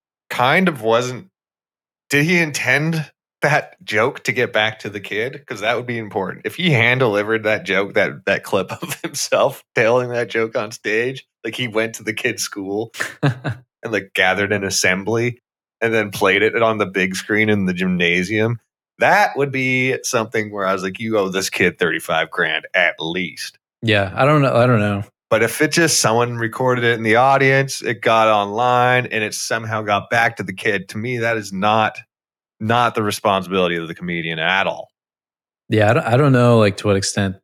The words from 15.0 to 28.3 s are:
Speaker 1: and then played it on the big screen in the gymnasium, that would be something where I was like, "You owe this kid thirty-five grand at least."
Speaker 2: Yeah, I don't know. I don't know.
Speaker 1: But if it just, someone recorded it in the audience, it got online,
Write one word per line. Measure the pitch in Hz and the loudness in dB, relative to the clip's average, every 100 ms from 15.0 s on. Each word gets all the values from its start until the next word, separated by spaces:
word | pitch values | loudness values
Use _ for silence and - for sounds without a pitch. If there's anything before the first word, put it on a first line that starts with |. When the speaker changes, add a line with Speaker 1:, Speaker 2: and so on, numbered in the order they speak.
| 98 117 123 120 _ _ _ - | -2 -2 -2 -6 _ _ _ -6
Speaker 1:
and | 113 | -2
then | 113 101 | 0 -2
played | 95 98 95 | 0 2 4
it | 110 117 | 2 2
on | 113 107 | 2 2
the | 98 | -2
big | 95 92 | 0 -2
screen | 95 - 107 107 | -2 -2 0 2
in | 104 92 | 2 2
the | |
gymnasium, | 87 92 90 85 90 92 107 113 117 _ _ _ - | 0 0 0 2 0 0 0 -2 -4 _ _ _ 0
that | 123 190 202 127 | 2 4 2 0
would | 139 | -4
be | 131 131 127 131 120 | -2 0 0 0 -2
something | - 120 110 113 104 | -2 -2 -2 -4 -4
where | 104 | -2
I | 95 | -2
was | 95 | -2
like, | 95 95 | -4 -6
"You | 113 107 | -2 0
owe | 95 | 0
this | 92 92 | -2 -4
kid | - 90 - | 0 0 2
thirty-five | 87 80 - 80 82 | -2 -2 -2 -2 -2
grand | - 80 78 - | -2 -2 -2 -2
at | 92 85 - | 0 2 0
least." | 82 87 87 - - - _ _ | -6 -6 -6 -8 -14 -16 _ _
Speaker 2:
Yeah, | 113 104 95 | 0 2 0
I | 90 | 0
don't | 135 151 | 2 4
know. | 135 | 4
I | 120 123 | 4 4
don't | 113 | 4
know. | 104 101 - _ - | 2 -2 -6 _ -2
Speaker 1:
But | 110 | 2
if | 110 - | 2 0
it | 151 | 0
just, | 160 160 - | 2 2 2
someone | 117 113 120 117 | 2 2 0 -2
recorded | 113 - 127 123 | -6 -2 0 2
it | 117 117 | 0 0
in | |
the | 113 113 | 2 4
audience, | 135 139 135 135 139 - | 6 4 4 2 0 -4
it | - 107 | -6 -2
got | 120 113 | 2 4
online, | 110 | 4